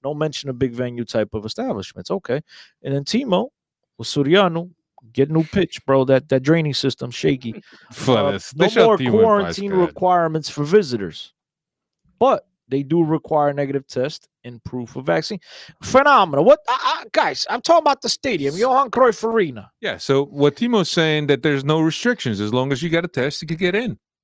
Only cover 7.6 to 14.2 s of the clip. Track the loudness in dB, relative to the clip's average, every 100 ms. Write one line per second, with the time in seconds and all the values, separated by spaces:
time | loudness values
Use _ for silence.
7.6 | -18 -20 _ -4 2 2 2 -2 -8 0
8.6 | 2 4 4 4 2 4 4 4 0 -6
9.6 | -2 0 0 0 2 2 0 -4 -6 -6
10.6 | 2 2 2 -4 -8 -12 -18 _ _ _
11.6 | _ _ _ _ _ _ 2 2 -4 _
12.6 | _ -6 0 0 2 0 -2 0 0 0
13.6 | -4 -4 -4 -4 -4 -6